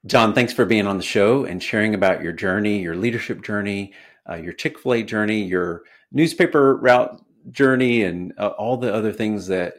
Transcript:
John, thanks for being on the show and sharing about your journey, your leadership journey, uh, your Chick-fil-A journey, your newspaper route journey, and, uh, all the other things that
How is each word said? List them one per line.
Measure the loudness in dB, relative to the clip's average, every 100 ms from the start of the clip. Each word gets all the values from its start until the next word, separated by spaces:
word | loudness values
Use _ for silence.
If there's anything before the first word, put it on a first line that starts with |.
John, | 2 4 4
thanks | 2 0
for | 0 2
being | 2 0
on | -4
the |
show | -2 2 2 2
and | -2 -8
sharing | -4 -2 0
about | 2 0 0
your | -4
journey, | -6 -2 0 0 -2
your | -4 -4
leadership | -4 -4 -8 -10
journey, | -6 -6 -4 -6 -10 -16 -20 _ -14
uh, |
your | -12 -12
Chick-fil-A | -8 -8 -6 -2 -2
journey, | 0 -2 0 -2
your | 0 -2 -2 -6 _ _ _
newspaper | 0 0 2 2 6 4 4
route | 6 6 4 -6 _ _ -16
journey, | 2 2 4 2 2
and, | 0 -2 -10 -6
uh, | -6
all | -4 -4 -2
the | -2
other | -2 -2
things | -2 -4 -4 -2
that | -2 -4